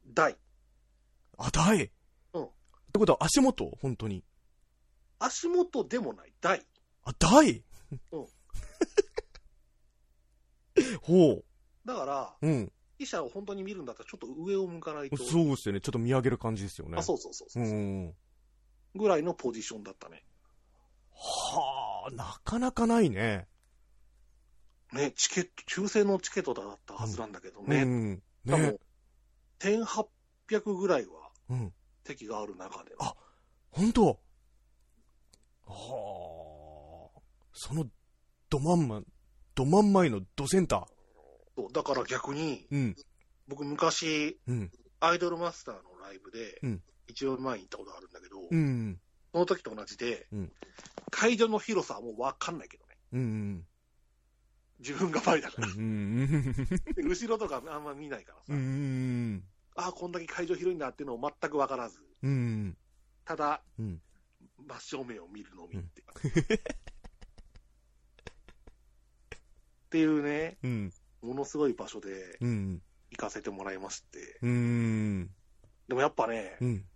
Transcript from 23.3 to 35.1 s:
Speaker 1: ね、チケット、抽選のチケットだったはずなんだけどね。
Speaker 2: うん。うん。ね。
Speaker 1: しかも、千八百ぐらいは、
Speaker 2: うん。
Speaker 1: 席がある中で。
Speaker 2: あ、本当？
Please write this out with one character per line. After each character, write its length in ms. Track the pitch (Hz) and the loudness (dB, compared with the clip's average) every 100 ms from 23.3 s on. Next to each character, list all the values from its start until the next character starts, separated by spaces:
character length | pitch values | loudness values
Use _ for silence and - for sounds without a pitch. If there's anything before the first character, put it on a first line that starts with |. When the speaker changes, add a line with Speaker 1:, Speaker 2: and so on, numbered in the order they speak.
| 101 - _ _ _ _ _ - _ _ _ _ - - _ _ | -2 -6 _ _ _ _ _ -20 _ _ _ _ -20 -20 _ _
Speaker 1:
ね、 200 | 123 139 | -2 -2
チ 180 | - - | 0 0
ケ 120 | - | 0
ッ 20 | |
ト、 60 | 175 - - - | -4 -8 -8 -4
抽 60 | 196 | 0
選 180 | 220 202 | 4 4
の 120 | 196 | 2
チ 140 | - | 0
ケ 80 | 202 | -4
ッ 20 | |
ト 120 | 156 | -2
だ 80 | 120 | -4
っ 160 | 101 101 - | -8 -14 -16
た 80 | |
は 120 | - 113 | -6 -6
ず 120 | 101 | -4
な 60 | 107 | -8
ん 60 | |
だ 80 | 95 | -12
け 100 | - | -16
ど 120 | - | -10
ね。 200 | 101 147 | 2 2
Speaker 2:
う 40 | 131 | 4
ん。 40 | |
う 40 | |
ん。 200 | 123 110 | 2 -2
ね。 60 | 95 _ _ 123 | -4 _ _ 0
Speaker 1:
し 40 | |
か 80 | 156 | 4
も、 220 | 151 - _ _ _ _ _ _ _ _ | 4 0 _ _ _ _ _ _ _ _
千 260 | 196 220 | 2 2
八 240 | 220 220 - _ _ _ - | 2 -2 -4 _ _ _ -2
百 260 | 214 208 190 | -2 0 0
ぐ 120 | 196 | 4
ら 100 | 151 | 4
い 80 | 104 | 2
は、 240 | - 69 _ - | -14 -20 _ -8
Speaker 2:
う 40 | |
ん。 180 | 127 104 - _ _ | -6 -6 -10 _ _
Speaker 1:
席 220 | - 143 107 | -14 -12 -8
が 160 | 107 | -6
あ 40 | 104 | -6
る 100 | 92 | -10
中 260 | 92 - | -12 -14
で。 100 | - - | -16 -8
Speaker 2:
あ、 160 | 113 - - _ _ _ _ | -8 -8 -20 _ _ _ _
本 220 | - 208 | 0 2
当？ 280 | 233 185 - _ _ _ _ _ _ _ _ _ | 6 6 4 _ _ _ _ _ _ _ _ _